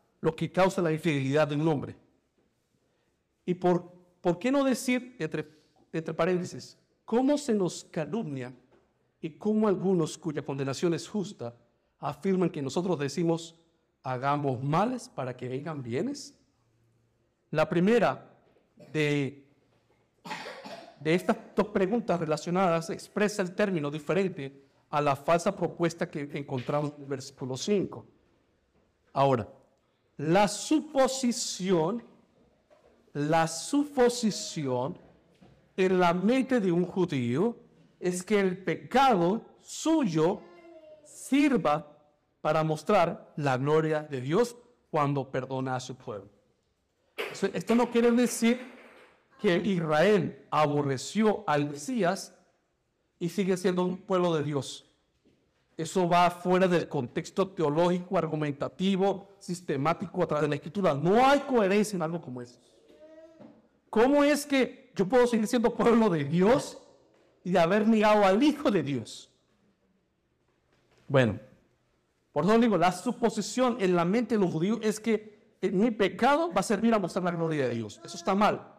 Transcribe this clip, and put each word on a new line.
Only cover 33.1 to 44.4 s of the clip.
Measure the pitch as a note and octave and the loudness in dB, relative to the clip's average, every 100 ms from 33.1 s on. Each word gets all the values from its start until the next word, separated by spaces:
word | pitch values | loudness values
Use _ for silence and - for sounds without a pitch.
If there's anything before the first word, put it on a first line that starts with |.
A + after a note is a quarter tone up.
la | C#3+ D3 E3 D#3+ | -4 0 2 2
suposición | - - C#4+ C#4+ - A#3+ A#3+ A3 - - - C#3 B2 C3+ F3+ - _ _ _ - _ _ - | -4 -2 -2 0 2 2 2 -2 -2 -6 -6 -2 -2 -2 -8 -18 _ _ _ -20 _ _ -2
en | F#3 F#3 | 2 4
la | F3 | 4
mente | F3 G3 C4 C4 B3+ | 2 2 2 2 0
de | F#3+ | 2
un | E3+ F3 | 0 0
judío | - F3+ C#3 A#2+ B2+ A3 A#3 - _ _ - | -2 -2 0 -2 0 -2 -4 -14 _ _ -8
es | F3+ F3+ | -6 -4
que | - G#3 | 0 0
el | F#3+ F3+ | 2 -2
pecado | - D#3+ C#3 A#3+ C4+ G#3 E3+ A3+ - _ | -4 -6 0 4 4 4 2 0 -6 _
suyo | - - D4+ D#4+ A#3+ D#3 D#3+ G#3+ - - - - - - | -18 -6 0 2 2 2 0 0 -8 -20 -20 -20 -20 -20
sirva | - - - C#4 D4 A#3+ D#3 D3+ - - _ _ _ _ | -20 -20 -2 2 4 2 2 0 -4 -18 _ _ _ _
para | D3+ D#3 | 0 0
mostrar | D#3 D#3 - G#3 D#3+ - - - | 0 -2 2 4 4 0 -10 -4
la | C#3+ B2+ | -2 0
gloria | C#3 D#3 D#3 D3+ | 2 2 2 -2
de | D3+ C3+ | -4 -8
Dios | B2+ F3 | -2 0